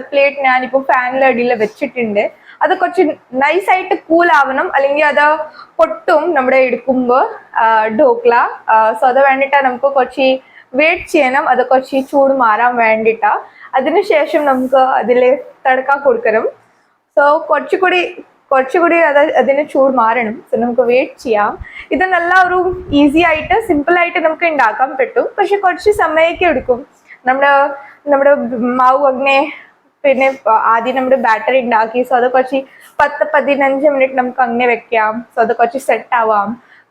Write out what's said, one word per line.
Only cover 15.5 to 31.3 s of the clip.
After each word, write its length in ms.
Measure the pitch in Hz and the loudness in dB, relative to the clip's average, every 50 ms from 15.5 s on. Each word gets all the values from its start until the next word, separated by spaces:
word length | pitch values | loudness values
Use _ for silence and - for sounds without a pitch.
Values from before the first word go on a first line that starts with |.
| - _ - | -16 _ -2
തടുക്ക 300 | 262 254 254 262 277 277 285 269 | 0 0 0 0 -2 -2 0 0
കൊടുക്കണം. 400 | 277 233 - - 226 214 220 - - - _ _ _ _ _ _ _ _ _ _ _ _ | 0 0 0 0 0 0 0 -2 -4 -8 _ _ _ _ _ _ _ _ _ _ _ _
So 200 | 302 285 285 302 320 302 - | 2 2 2 2 0 0 -2
കുറച്ചുകൂടി, 760 | 302 285 277 - 359 359 381 359 359 359 339 - - - - _ _ _ _ _ | -2 -2 -2 -2 -2 -2 0 0 0 0 -2 -4 -8 -14 -20 _ _ _ _ _
കുറച്ചുകൂടി 440 | 277 262 262 262 - 403 339 339 339 | 0 0 0 0 0 0 2 2 2
അത് 360 | 339 330 294 277 285 294 - - 262 | 2 2 2 4 2 2 2 2 2
അതിന് 220 | 240 262 269 285 302 294 - | 2 2 0 0 -2 -2 0
ചൂട് 200 | 285 269 277 254 247 | 2 2 2 2 2
മാറണം. 420 | 226 226 233 247 233 214 233 339 - _ | 0 0 0 -2 -4 -4 -6 -10 -8 _
So 100 | - 220 | -4 -2
നമുക്ക് 220 | 240 247 233 254 | -2 -2 0 0
വെയിറ്റ് 360 | 240 233 240 254 311 - - - - | 0 2 0 0 0 -2 -8 -10 -6
ചെയ്യാം. 420 | 254 214 208 208 226 339 - - - - - - - | -4 -2 -2 -2 -2 -4 -8 -14 -18 -20 -20 -8 -6
ഇത് 140 | 311 - 370 | -4 -2 -2
നല്ല 280 | 370 370 339 339 349 359 381 370 | 0 0 -2 0 2 2 2 2
ഒരു 360 | 359 359 370 349 370 359 - - - | 2 0 0 -2 -2 -4 -6 -6 -2
ഈസി 300 | 285 285 294 285 269 320 349 330 | 2 2 2 4 4 2 2 2
ആയിട്ട് 380 | 311 311 302 - 370 453 440 | 0 -2 -2 -2 -2 0 0
സിമ്പിൾ 300 | - 320 285 285 339 349 | 0 -2 0 0 0 0
ആയിട്ട് 220 | 359 339 339 - 359 | 0 0 -2 -2 -2
നമുക്ക് 260 | 320 320 320 311 349 | -2 -2 0 -2 -2
ഉണ്ടാക്കാൻ 520 | 330 311 277 240 214 220 233 262 285 311 - | -2 0 2 0 0 0 0 -2 -2 -2 -2
പറ്റും. 280 | 240 220 - 240 320 - - | -4 -2 -2 -2 -2 -2 -2
പക്ഷെ 200 | - 392 - 403 | -2 -2 0 0
കുറച്ച് 340 | 403 392 359 349 - - 415 | 0 0 -2 -2 0 0 0
സമയമൊക്കെ 540 | 415 - 349 320 311 320 330 339 339 - 359 | 2 2 0 -2 0 0 0 0 0 0 0
എടുക്കും. 420 | 339 285 254 240 - 247 233 294 - _ _ _ - - - - | 0 0 0 -2 -2 -4 -4 -6 -12 _ _ _ -20 -20 -8 -4
നമ്മുടെ, 260 | 254 262 277 277 285 277 277 277 294 277 - - - - _ - 285 | -4 -2 0 2 4 4 4 2 0 -2 -8 -16 -20 -20 _ -2 0
നമ്മുടെ 260 | 285 269 277 285 285 254 240 233 254 226 240 247 254 254 | 0 2 2 2 0 0 -2 -4 -6 -4 -4 -2 0 2
മാവ് 280 | 254 254 269 285 285 | 2 2 2 2 0
അങ്ങനെ 460 | 269 254 247 269 277 269 277 302 294 - - - _ _ _ _ _ _ _ - | 0 0 0 0 0 0 0 0 -2 -6 -14 -20 _ _ _ _ _ _ _ -2
പിന്നെ 360 | 277 269 247 269 269 262 - - 226 | 0 0 2 0 -2 -2 -2 -2 0
ആദ്യം 460 | 226 226 - 214 226 226 220 254 247 | 0 0 2 0 0 0 -2 -2 -2
നമ്മുടെ 200 | 269 262 254 262 | -2 0 0 0
ബാറ്ററി 440 | 254 233 226 | 2 2 0